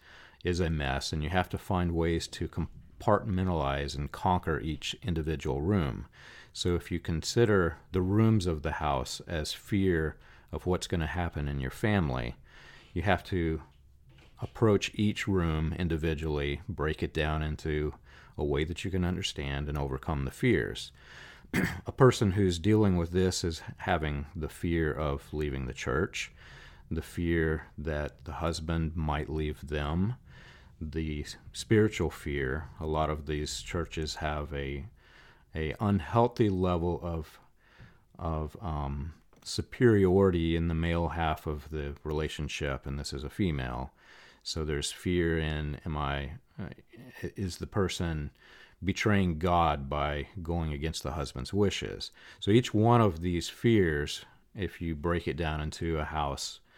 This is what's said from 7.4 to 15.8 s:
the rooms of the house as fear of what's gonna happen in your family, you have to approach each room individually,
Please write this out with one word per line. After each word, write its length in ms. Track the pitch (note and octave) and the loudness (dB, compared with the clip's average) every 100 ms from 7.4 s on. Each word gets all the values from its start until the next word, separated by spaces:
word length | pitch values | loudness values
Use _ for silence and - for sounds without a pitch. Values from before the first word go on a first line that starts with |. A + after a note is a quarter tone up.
| A#2 G2 E2+ - - | 6 6 4 0 -4
the 100 | F#2 | -2
rooms 460 | F#2 G#2 A2+ A2 F2 | 2 4 6 4 2
of 140 | D#2 | -2
the 120 | D#2 | -2
house 480 | D#2 D#2 C2+ B1+ - - | -2 0 0 -2 -8 -4
as 260 | E2+ D2+ | -4 -4
fear 640 | - - G2+ F#2+ E2 D#2 - - - - | -8 -2 0 2 2 0 -4 -18 -20 -12
of 140 | D#2+ F2 | -6 -2
what's 220 | F2+ - | -2 0
gonna 200 | F2 D#2 | -2 -2
happen 400 | E2+ E2+ D2+ C#2+ | -2 -4 -4 -4
in 120 | C#2 | -4
your 120 | C2 | -6
family, 640 | - A2 G2+ D#2 B1+ A#1+ - - - - - - | -2 2 2 2 0 -4 -10 -18 -20 -20 -20 -10
you 80 | F2+ | -2
have 200 | F#2+ F2+ - | 2 2 2
to 360 | F#2 E2 D#2+ - - - - - - - - | -2 0 -2 -6 -20 -20 -20 -20 -20 -20 -12
approach 500 | - - A2 G2+ - - | -8 2 4 4 2 0
each 320 | G#2 G#2 - | 0 0 0
room 460 | F#2+ E2 D#2 D#2 | 2 2 2 0
individually, 840 | E2 | 0